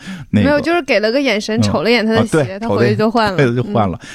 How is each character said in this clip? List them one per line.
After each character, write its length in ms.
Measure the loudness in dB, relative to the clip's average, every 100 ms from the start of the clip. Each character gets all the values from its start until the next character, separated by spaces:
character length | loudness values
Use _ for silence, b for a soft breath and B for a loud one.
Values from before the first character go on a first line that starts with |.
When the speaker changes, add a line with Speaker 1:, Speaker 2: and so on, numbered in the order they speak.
| B -14 -2
Speaker 1:
那 100 | 2
个 80 | 2
Speaker 2:
没 20 |
有， 80 | 2
就 140 | 0
是 80 | -2
给 180 | 0 0
了 120 | 0
个 100 | 0
眼 180 | 0 -2
神， 200 | -2 -2
Speaker 1:
嗯。 20 |
Speaker 2:
瞅 220 | 0 0
了 80 | 0
眼 120 | 0
他 100 | 2
的 120 | 0 2
鞋， 160 | 0
Speaker 1:
啊， 40 | 0
对， 140 | -4
Speaker 2:
他 80 | -2
回 220 | 0 2
去 60 | 2
就 160 | 0
换 200 | 2 0
了。 60 | 2
Speaker 1:
回 100 | 0
去 80 | 0
就 60 | 0
换 160 | 0 0
了。 120 | -4 B